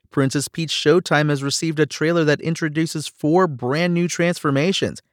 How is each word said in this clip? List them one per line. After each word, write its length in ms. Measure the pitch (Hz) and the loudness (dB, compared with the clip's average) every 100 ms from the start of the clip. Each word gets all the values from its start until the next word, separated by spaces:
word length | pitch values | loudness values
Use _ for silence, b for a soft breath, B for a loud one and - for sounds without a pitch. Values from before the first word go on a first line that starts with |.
| _ | _
Princess 360 | - 135 147 - | -2 0 0 -4
Peach 240 | - 160 | -6 -6
Showtime 600 | - 151 170 - 151 151 | 0 4 4 4 2 2
has 100 | 143 | 0
received 380 | 139 - 165 151 | -2 -4 -2 0
a 80 | 147 | -2
trailer 360 | - 156 170 | 0 0 2
that 160 | 151 143 | 2 0
introduces 680 | 160 165 160 151 160 156 - | -2 -4 -2 -2 -2 -4 -8
four 400 | - 151 170 185 | -4 2 4 2
brand 480 | 127 123 147 175 170 | 0 -2 0 0 0
new 120 | 175 | -2
transformations: 960 | - 175 170 156 139 170 - 110 64 - | 0 -2 0 0 0 0 0 -4 -6 -16